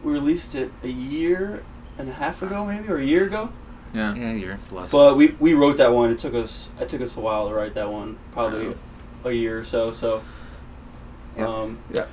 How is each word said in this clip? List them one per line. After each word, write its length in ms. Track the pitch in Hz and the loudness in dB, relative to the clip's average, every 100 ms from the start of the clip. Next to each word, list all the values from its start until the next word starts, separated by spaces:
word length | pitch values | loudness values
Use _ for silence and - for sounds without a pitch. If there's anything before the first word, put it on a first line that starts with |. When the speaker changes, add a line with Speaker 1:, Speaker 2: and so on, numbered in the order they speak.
Speaker 1:
we 80 | 302 | -2
released 420 | 294 285 339 - | 0 2 0 -2
it 160 | 277 - - | -6 -6 -6
a 40 | - | -8
year 760 | 123 131 151 165 185 196 - - - - - | -6 -6 -2 0 0 -2 -6 -12 -16 -16 -12
and 100 | - | -10
a 40 | |
half 280 | - 277 - | -6 -6 -4
ago, 240 | 190 202 | -6 -4
maybe, 220 | 208 208 214 | -4 -6 -4
or 100 | 156 | -2
a 60 | |
year 200 | 135 165 | 2 2
ago. 240 | 196 214 240 - - - - | 2 -2 -6 -10 -16 -18 -10
Speaker 2:
Yeah. 220 | 113 107 | -4 -4
Speaker 3:
Yeah, 160 | 104 117 | -4 -4
a 40 | 110 | -6
year 220 | 92 98 - | -6 -8 -10
plus. 240 | 92 90 | -12 2
Speaker 1:
But 240 | 143 143 139 | 8 8 10
we, 180 | 151 - | 8 8
we 120 | 156 | 6
wrote 240 | 151 143 139 | 8 8 8
that 140 | 127 | 6
one. 180 | 120 120 | 8 4
It 80 | - | 2
took 140 | 147 | -2
us, 340 | 117 110 - - - | -2 -4 -8 -12 -8
it 80 | 123 | -6
took 120 | 131 | -4
us 160 | 120 117 | -6 -4
a 40 | |
while 280 | 113 107 104 | -2 0 0
to 60 | |
write 200 | 107 107 | -2 -2
that 160 | 104 104 | -4 -6
one, 260 | 107 104 107 - | -6 -8 -12 -10
probably 360 | - 113 110 113 | -4 -2 -2 -6
Speaker 3:
Yeah. 40 | - - - - - | -8 -14 -18 -18 -8
Speaker 1:
a 80 | 127 | -4
year 260 | 120 113 113 | -2 -2 -4
or 60 | |
so. 260 | 110 120 113 | -2 0 0
So, 320 | 113 117 110 - - - - - - - - - - - - | -2 -2 -2 -6 -16 -16 -16 -18 -18 -18 -18 -18 -18 -14 -6
Speaker 3:
Yeah. 100 | 110 | -4
Speaker 1:
um, 300 | 110 110 113 - | -4 -6 -10 -8
Speaker 4:
Yeah. 120 | 117 - | -6 -2